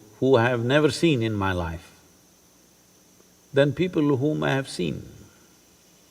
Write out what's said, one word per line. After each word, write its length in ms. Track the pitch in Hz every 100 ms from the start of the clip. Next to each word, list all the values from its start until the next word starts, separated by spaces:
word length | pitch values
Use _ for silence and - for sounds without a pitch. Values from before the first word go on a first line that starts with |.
| - -
who 180 | 131 127
I 60 |
have 200 | 120 123
never 260 | 117 147 151
seen 320 | - 170 131
in 120 | 113
my 180 | 107 95
life 400 | 90 82 82 - - _ _ _ _ _ _ _ _ _ _ _ _ _ _ _
than 220 | 143 143
people 420 | 143 180 170 147 131
whom 260 | 147 156
I 80 | 151
have 180 | 135 135
seen. 400 | - - - - - - _ _ _ _ _ _ _ _